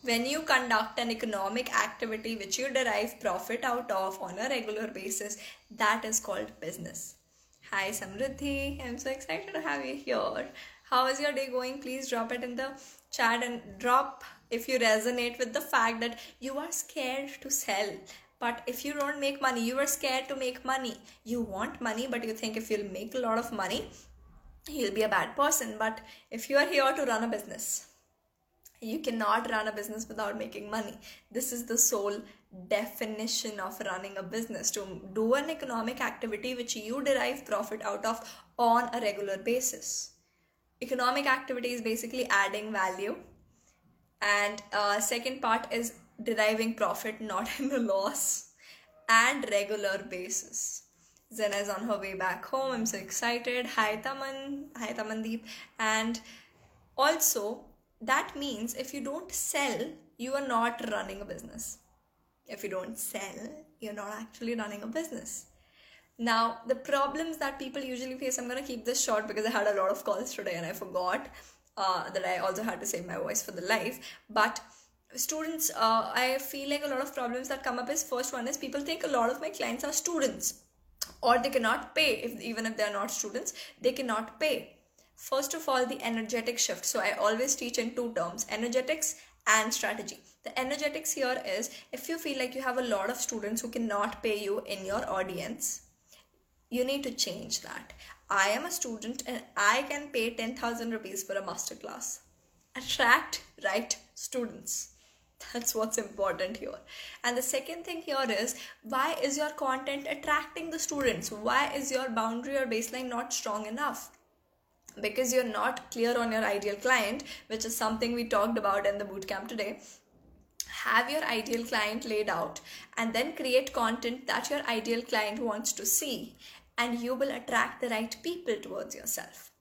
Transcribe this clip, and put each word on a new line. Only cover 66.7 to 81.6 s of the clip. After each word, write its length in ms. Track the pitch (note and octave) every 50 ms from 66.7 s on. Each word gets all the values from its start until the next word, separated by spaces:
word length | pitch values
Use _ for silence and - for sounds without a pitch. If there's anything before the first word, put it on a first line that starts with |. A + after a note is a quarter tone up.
| C4
problems 640 | C4 - - C#4 C#4 C#4 C#4 C#4 D#4 E4 E4 D#4+
that 220 | - D4+ C4+ C4+ -
people 220 | C#4 C4 C4 C#4+
usually 340 | C4+ C4 B3+ A#3+ B3+ C4 C4
face, 200 | C4 C#4+ B3+ B3
I'm 100 | - B3
gonna 140 | A#3+ B3 C4
keep 240 | C#4+ C#4 B3+ A3+ G#3+
this 180 | A#3+ - - -
short 240 | - A3 G#3+ G#3+
because 180 | A3 G3+ G#3+ G#3+
I 40 | A3+
had 180 | A#3 G#3+ G3+
a 80 | G#3 G#3 G3
lot 100 | F#3+ F#3+
of 120 | G3+ - -
calls 280 | A3 G3+ G#3+ B3 B3+ -
today 200 | - G3 F#3+ F3
and 100 | E3+ E3+
I 60 | D#3+
forgot, 560 | G3 - G3+ F#3 F3+ F3+ F3+ F3+ F#3 C#4 - - - - - - - _ _ _ _
uh, 340 | - G3 F#3+ F#3 F3 - -
that 140 | - F#3+ F#3
I 120 | F3+ F#3
also 260 | F3+ F#3+ F#3+ F#3 G3+ A3
had 160 | A#3 - -
to 60 | G#3
save 200 | - - F3 F3
my 120 | F3 -
voice 240 | F#3+ - - G#3 G#3+
for 100 | - -
the 100 | F#3+ F3
live. 380 | E3 F#3+ A3 A3 - A3+ B3+ - - - - - _ _
But 320 | G#3+ A3 G#3+ A3+ - - - - - - - _ _ _ _ _ -
students, 560 | B3+ - - D#4 D#4 D#4 D#4+ E4 D#4+ D#4 -
uh, 400 | - - A3 A3 A3+ A3+ A3 - -
I 240 | A#3+ B3+ B3+ C4
feel 320 | C4+ C4+ - - C#4 C#4 C#4
like 160 | C#4+ D4 D4
a 20 |
lot 140 | C#4+ C4+ B3+
of 120 | C#4 C#4 -
problems 360 | C#4 B3 A#3+ A#3+ B3+ C4 C4
that 140 | C#4 C4 -
come 160 | C4+ A#3+ B3
up 100 | B3 B3
is, 140 | D4 D4+ -
first 280 | - B3+ A#3+ C4 B3+
one 160 | - B3+ A#3
is 100 | C4 D4
people 240 | - - C4 - C#4+
think 220 | C#4+ D#4+ D#4+ E4 -
a 40 |
lot 220 | D#4 C#4 B3 A3+ A#3
of 120 | C4 C4+
my 80 | D#4 D#4
clients 340 | - - - A#3 A#3 B3+ -
are 80 | C#4+
students 680 | D4+ - - F4 E4+ D#4 C4+ A#3+ - - - - - - - _ _ _ _ - _ _ - - - -
or 180 | - A#3 A#3+ -
they 100 | A#3+ C#4
cannot 460 | C#4 B3+